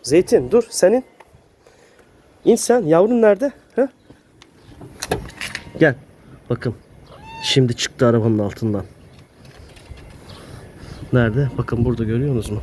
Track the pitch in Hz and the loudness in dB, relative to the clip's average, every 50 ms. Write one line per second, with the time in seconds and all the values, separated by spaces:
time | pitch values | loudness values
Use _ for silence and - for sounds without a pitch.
0 | - 123 139 175 185 - 240 180 127 123 170 240 233 - - - - 185 220 262 | -2 2 2 2 4 4 2 2 2 2 0 0 0 0 0 2 4 4 4 2
1 | 254 _ _ _ - _ _ _ _ _ _ _ _ _ _ _ _ _ _ _ | -2 _ _ _ -20 _ _ _ _ _ _ _ _ _ _ _ _ _ _ _
2 | _ _ _ _ _ _ _ _ _ 165 233 226 - - 240 247 196 151 160 165 | _ _ _ _ _ _ _ _ _ 2 2 2 2 2 2 2 4 4 4 4
3 | 190 220 247 233 220 214 202 190 262 285 - - _ _ _ - 269 269 _ _ | 4 4 2 4 4 4 4 2 -2 -6 -6 -8 _ _ _ -2 -2 -2 _ _
4 | _ _ - _ _ _ _ _ - _ _ _ _ - - - - - - - | _ _ -20 _ _ _ _ _ -20 _ _ _ _ -20 -20 -20 -20 -20 -16 -16
5 | - - - - - - - - - - - - - - - - 160 151 123 - | -8 -8 -8 -8 -8 -14 -16 -14 -14 -14 -14 -14 -16 -16 0 2 2 2 2 -2
6 | - _ _ _ - - - - _ - 120 110 - 123 107 - - _ - - | -12 _ _ _ -20 -20 -20 -20 _ -8 -8 -4 -4 -8 -8 -8 -16 _ -20 -20
7 | - - - - - - - - - - - 139 131 120 120 - - - - - | -20 -20 -20 -20 -20 -18 -16 -10 -6 0 2 2 2 0 -2 -4 -6 -10 -2 0
8 | 131 120 117 117 107 117 113 107 104 98 90 - 117 110 104 98 87 - - - | 2 2 2 2 2 0 0 0 -2 -4 -6 -6 -6 -4 -4 -4 -8 -10 -16 -20
9 | - - - - - _ _ _ - - - - - - - - - - - - | -20 -20 -20 -20 -20 _ _ _ -20 -20 -20 -20 -20 -20 -20 -20 -20 -20 -20 -20
10 | - - - - - - - - - - - - - - - - - - - - | -20 -20 -20 -20 -20 -20 -20 -20 -20 -20 -20 -20 -20 -20 -20 -20 -20 -20 -18 -18
11 | - - - 127 120 113 107 135 143 131 - - 120 - 120 113 117 127 120 113 | -8 -2 0 2 2 2 0 -2 -2 -2 -4 -6 -6 -4 -2 -2 -2 -2 -2 -4
12 | 113 107 113 120 139 147 135 113 101 - 104 107 | -4 -4 -2 -2 -2 -2 -2 -4 -4 -6 -8 -8